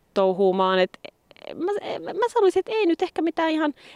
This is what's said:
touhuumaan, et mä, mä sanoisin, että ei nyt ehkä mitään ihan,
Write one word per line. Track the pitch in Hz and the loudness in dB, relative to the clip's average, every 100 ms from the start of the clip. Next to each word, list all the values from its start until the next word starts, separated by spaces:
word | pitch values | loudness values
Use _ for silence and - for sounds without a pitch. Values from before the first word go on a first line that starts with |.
| _ | _
touhuumaan, | - 190 185 190 190 185 185 | 0 0 2 2 2 2 2
et | 185 - - - _ - - 85 | 0 -2 -20 -20 _ -20 -16 -8
mä, | 349 415 - - 494 | -4 -4 -6 -10 -8
mä | 349 466 | -4 -2
sanoisin, | 466 381 381 | 2 4 2
että | - | 0
ei | 440 370 | 0 2
nyt | 330 | 0
ehkä | 359 - | -2 -2
mitään | 320 - 320 | -2 0 0
ihan, | 320 302 - - | 0 -2 -4 -10